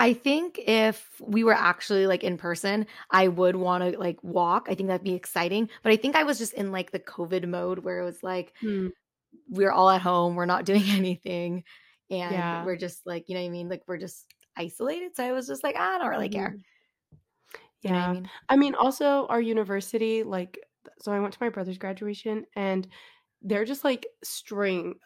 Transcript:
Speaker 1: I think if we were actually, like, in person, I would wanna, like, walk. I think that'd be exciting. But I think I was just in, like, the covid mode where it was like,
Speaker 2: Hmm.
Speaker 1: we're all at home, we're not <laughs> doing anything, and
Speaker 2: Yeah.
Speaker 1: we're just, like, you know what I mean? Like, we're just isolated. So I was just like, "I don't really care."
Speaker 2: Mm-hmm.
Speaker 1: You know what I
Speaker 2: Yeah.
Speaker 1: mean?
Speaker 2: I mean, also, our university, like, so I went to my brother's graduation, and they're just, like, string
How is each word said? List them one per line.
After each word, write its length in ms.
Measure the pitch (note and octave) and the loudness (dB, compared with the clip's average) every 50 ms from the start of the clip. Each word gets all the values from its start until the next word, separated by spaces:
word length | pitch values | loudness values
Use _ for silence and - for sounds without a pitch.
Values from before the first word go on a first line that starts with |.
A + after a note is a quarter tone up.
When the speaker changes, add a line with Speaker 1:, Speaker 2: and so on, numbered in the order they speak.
Speaker 1:
I 120 | A3 A#3+ A#3+ | 4 4 4
think 440 | A#3+ - C#4 C#4 D4+ E4+ F4+ - - - | 2 2 0 0 2 0 -4 -6 -4 0
if 560 | - A3 A3+ A3 A3 G#3+ - - - - - | 2 4 4 4 2 2 -2 -8 -18 -20 -16
we 220 | - A3 G3+ A3 A3+ | -6 0 2 4 6
were 100 | A3+ G#3+ | 6 4
actually, 520 | - - E3+ F3 - - - G#3 G3 F#3+ | 6 4 2 2 0 0 0 2 4 4
like, 160 | F#3+ F#3 F3+ - | 4 2 2 0
in 140 | G3 F3+ | -2 -4
person, 500 | E3 - F3 E3+ E3 - G3 G3+ G#3+ G#3+ - - - - - | -2 -2 -4 -4 -2 -2 0 0 0 -2 -4 -8 -14 -4 2
I 180 | - F#3 F#3+ F#3 | 4 6 6 6
would 280 | F3 E3+ F#3 F3+ F#3 | 4 4 4 4 4
wanna, 340 | F#3 F#3 F3+ F3+ F3+ F3+ F3+ F3+ - | 2 2 0 0 2 0 0 -2 -2
like, 240 | F#3+ F3 E3 - - | -2 -4 -4 -6 -8
walk. 460 | F3+ E3+ F#3 F3 E3+ F3+ A3 - - | -2 0 2 4 4 2 2 0 -2
I 40 | F#3+ | -2
think 140 | - F#3+ F#3+ | -2 0 0
that'd 140 | F#3 F3+ F3+ | -2 -2 -2
be 120 | G3 F#3 | -2 -4
exciting. 540 | F3+ - - - F3+ E3+ F3 F#3+ G#3 A3+ G#3+ - - - | -4 -6 -4 -2 -2 0 0 2 0 0 -2 -4 -2 4
But 80 | A3+ A3 | 4 4
I 40 | |
think 180 | A3 A3 C4+ D4 | 4 4 2 2
I 80 | D#4+ D#4 | 4 4
was 140 | C#4+ C#4+ - | 2 0 -2
just 140 | A#3 G3+ - | -4 -6 -4
in, 180 | - G3+ G3 | -4 -4 -4
like, 220 | F#3+ F#3 F3+ - - | -4 -4 -6 -6 -6
the 80 | F#3 | -8
covid 480 | F#3 - - - F3 E3 F#3 F#3 F3 F3 | -8 -10 -8 -8 -4 -2 -2 -2 -2 -2
mode 320 | F3 F3+ F3 F3+ F#3 F#3 | -4 -4 -2 -4 -4 -4
where 180 | - F#3 F3+ F3+ | -4 -6 -4 -4
it 40 | F3+ | -4
was 180 | F3 F3 - - | -6 -8 -8 -8
like, 320 | F#3 F#3 F3+ F3 F3 _ - | -6 -4 -4 -6 -8 _ -8
Speaker 2:
Hmm. 280 | A#3 A3 G#3 G3 F#3 F3+ F3+ - _ _ _ _ _ _ - - _ - | -4 -4 -2 -2 -2 -4 -6 -10 _ _ _ _ _ _ -20 -20 _ -8
Speaker 1:
we're 240 | F#3 F#3 G3+ G3 - | 0 2 2 4 6
all 180 | F3+ F#3 F#3+ | 6 8 8
at 120 | F#3+ F#3 F3+ | 8 6 4
home, 340 | F3+ F3+ F3 F3 F3 F3 | 2 2 2 2 2 0
we're 100 | F3 F3 | 0 0
not 180 | F3 F3+ F#3 F3 | 0 0 0 2
<laughs> 0 | |
doing 180 | F3+ G3 G#3 G3 | 2 4 4 4
anything, 800 | G3 G3+ G3 F#3+ F#3 F3 E3+ - F#3 F3+ F3 F3 F3 F3 F3+ E3+ - - - _ _ _ _ _ _ | 4 2 2 2 0 -2 -4 -6 -6 -6 -4 -4 -4 -6 -6 -8 -12 -20 -20 _ _ _ _ _ _
and 360 | F#3+ F#3 F3 F3 F#3+ F#3 F3 E3+ | -6 -6 -4 -4 -2 -2 -2 -2
Speaker 2:
Yeah. 100 | E3+ E3+ | -2 -4
Speaker 1:
we're 160 | E3+ F#3 F3+ | -4 -4 -4
just, 300 | E3+ F3+ F3 E3+ - - | -4 -6 -8 -8 -10 -10
like, 220 | F3+ F3 E3+ E3+ - | -8 -8 -8 -8 -8
you 60 | F#3 | -6
know 60 | F3+ F3+ | -6 -6
what 60 | F3 | -6
I 20 | |
mean? 180 | F3 F3 F3 F3 | -6 -8 -6 -8
Like, 120 | F#3 F3 - - | -8 -8 -8 -8
we're 100 | F#3 E3 | -8 -8
just 280 | F#3 F3 - - - _ _ _ _ _ _ | -8 -12 -14 -16 -20 _ _ _ _ _ _
isolated. 600 | - E3+ E3+ - - - C4 D#4 F4 F4+ F4+ F4 | -10 -10 -10 -8 -6 -4 -4 -4 -4 -8 -8 -6
So 80 | - B3 | -6 -4
I 80 | B3 B3+ | -2 -2
was 140 | C4 B3 C4+ | -4 -4 -6
just 160 | C#4 C4+ - | -8 -4 -4
like, 120 | D4 C#4 | -4 -2
"I 220 | - F4 F#4 F#4+ F#4 | -2 -2 -2 -2 -2
don't 100 | E4+ A#3+ | -2 -2
really 180 | - G#3+ G#3 - | -2 -2 -4 -4
care." 220 | G#3 - - - G3+ | -4 -4 -6 -6 -8
Speaker 2:
Mm-hmm. 100 | G3+ - _ _ _ _ _ _ _ _ _ - - _ _ _ _ _ _ - - - _ _ _ - | -10 -16 _ _ _ _ _ _ _ _ _ -20 -20 _ _ _ _ _ _ -20 -20 -20 _ _ _ -4
Speaker 1:
You 100 | G3+ F#3 | -2 0
know 60 | F3+ | 0
what 40 | F3+ | 0
I 40 | F3+ | 0
Speaker 2:
Yeah. 60 | F3+ | -2
Speaker 1:
mean? 160 | F3+ F#3 F#3+ - - - - | -4 -6 -12 -16 -12 0 4
Speaker 2:
I 80 | C4+ | 6
mean, 180 | C#4 C#4+ C#4+ C4+ | 6 6 4 4
also, 520 | - A#3 C4 C4+ - D4 C#4+ C#4 C#4 C4+ - | 2 2 2 2 2 2 2 4 2 2 0
our 120 | A#3 A#3 | 0 0
university, 800 | A#3 A3+ A3+ A3 G#3+ F#3+ G3 G3 G3 - - A3+ A3 A3+ A3 A3 A3 | 0 2 0 0 0 0 -2 -4 -4 -4 -2 -2 0 0 0 0 -2
like, 340 | - G3 F#3 F3+ F#3 - - - _ _ _ _ - - _ | -2 -4 -6 -6 -6 -10 -16 -20 _ _ _ _ -20 -20 _
so 120 | - G#3 G3+ | -6 -4 -2
I 80 | G3+ | -2
went 120 | G3+ G3+ G3+ | -2 -4 -4
to 40 | - B3 | -4 -4
my 60 | A#3 | -4
brother's 300 | G#3 G#3 F#3 F#3 F#3 F#3 | -4 -4 -6 -6 -6 -8
graduation, 680 | G3+ F#3+ F#3+ F#3+ G#3+ G#3 G#3 - - A3 G#3+ A3 - - _ | -8 -8 -8 -6 -8 -8 -8 -6 -6 -4 -4 -4 -6 -8 _
and 320 | G#3 G3 G3 F#3+ F#3+ F#3 F#3 - - - - _ _ _ _ _ _ - | -4 -2 0 0 -2 -2 -6 -12 -20 -20 -20 _ _ _ _ _ _ -6
they're 220 | G3 G#3+ G3+ A3 | -2 -2 0 0
just, 200 | A3 C#4+ C#4 - | -2 -4 -2 0
like, 220 | D4 C4 - - A4+ - _ - | 0 0 -2 -4 -10 -16 _ -14
string 720 | - - - - - G#3+ G3+ G3+ G3 F#3 F3 E3 F3+ F#3 F#3 _ | -12 -12 -12 -12 -10 -4 -2 0 0 0 -2 -4 -6 -8 -10 _